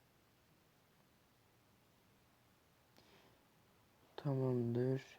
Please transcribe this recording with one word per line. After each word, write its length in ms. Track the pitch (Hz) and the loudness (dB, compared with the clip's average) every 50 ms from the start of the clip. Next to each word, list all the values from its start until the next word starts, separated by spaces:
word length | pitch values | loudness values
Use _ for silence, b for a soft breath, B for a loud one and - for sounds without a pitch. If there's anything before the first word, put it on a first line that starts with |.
| _ _ _ _ _ _ _ _ _ _ - _ - _ _ _ _ _ - _ - _ _ _ _ _ _ _ _ _ _ - - - - _ _ _ _ _ _ - - - - - _ _ _ - - _ _ _ _ _ _ _ - b b b b b b b b b b - _ - - - - - - - - - - - - | _ _ _ _ _ _ _ _ _ _ -20 _ -20 _ _ _ _ _ -20 _ -20 _ _ _ _ _ _ _ _ _ _ -20 -20 -20 -20 _ _ _ _ _ _ -20 -20 -20 -20 -20 _ _ _ -20 -20 _ _ _ _ _ _ _ -20 b b b b b b b b b b -20 _ -20 -20 -20 -20 -20 -20 -20 -20 -20 -20 -18 -12
Tamamdır. 880 | - - 147 135 135 131 131 127 123 120 117 117 120 123 131 131 135 - - - | -6 -2 0 0 2 2 2 2 2 2 0 0 2 2 2 0 -2 -4 -8 -20